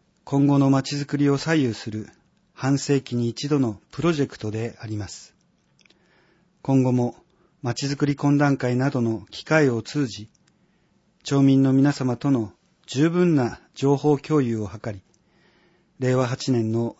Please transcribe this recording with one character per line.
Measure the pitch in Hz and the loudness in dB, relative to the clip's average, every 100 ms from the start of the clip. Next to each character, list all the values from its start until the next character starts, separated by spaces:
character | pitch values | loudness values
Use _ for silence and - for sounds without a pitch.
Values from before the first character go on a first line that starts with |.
| _ _ | _ _
今 | - 139 139 | -4 0 2
後 | 143 | 4
の | 139 | 4
町 | 135 135 143 | 2 0 -8
づ | 143 | -6
く | 143 | 0
り | 143 | 0
を | 139 | 0
左 | 160 160 | 0 0
右 | 127 | 0
す | 104 - | -4 -8
る | 107 - _ _ _ _ | -10 -12 _ _ _ _
半 | - 131 139 | -6 -2 -2
世 | - 143 | 0 -2
紀 | - 120 | -2 -4
に | 120 | -4
一 | 110 143 | -4 -2
度 | 147 | 0
の | 127 98 _ | 0 -4 _
プ | - | -4
ロ | 165 | -2
ジ | 156 | 0
ェ | 135 | -4
ク | - | -4
ト | 107 | -8
で | 107 113 - | -6 -8 -10
あ | 104 | -10
り | 107 | -10
ま | 98 | -10
す。 | - - _ _ _ _ _ _ _ _ _ _ _ _ _ | -16 -20 _ _ _ _ _ _ _ _ _ _ _ _ _
今 | - 135 | 0 2
後 | 127 | 4
も | 123 120 - _ _ _ _ | 2 -2 -6 _ _ _ _
町 | 127 - 139 | -6 -4 -6
づ | 143 | -2
く | 143 | -2
り | 139 | 0
懇 | 147 143 | 2 4
談 | 143 135 | 2 2
会 | 123 123 | 0 0
な | 135 | 0
ど | 131 | 0
の | 117 110 - | -2 -4 -10
機 | - | -18
会 | - 156 143 | 0 2 2
を | 117 | 0
通 | 107 147 135 | -4 -4 -4
じ、 | 101 107 _ _ _ _ _ _ _ _ _ | -6 -18 _ _ _ _ _ _ _ _ _
町 | - 139 | -2 4
民 | 139 135 | 4 6
の | 135 | 4
皆 | 135 139 | 4 2
様 | - 131 120 | 0 -4 -2
と | 143 | 0
の | 131 107 _ _ _ - | 0 -2 _ _ _ -8
十 | 127 160 | 0 0
分 | 175 180 151 | 2 2 2
な | 120 - _ - | 0 -6 _ -2
情 | 135 139 | 0 2
報 | 147 139 | 2 0
共 | - 151 | 2 0
有 | 123 110 | 0 -2
を | 101 | -6
図 | 101 117 | -8 -12
り、 | 98 _ _ _ _ _ _ _ _ _ _ | -12 _ _ _ _ _ _ _ _ _ _
令 | 127 127 | 0 2
和 | 123 | 0
八 | 127 - | -4 -2
年 | 123 110 | 0 0
の | 113 117 | -2 -2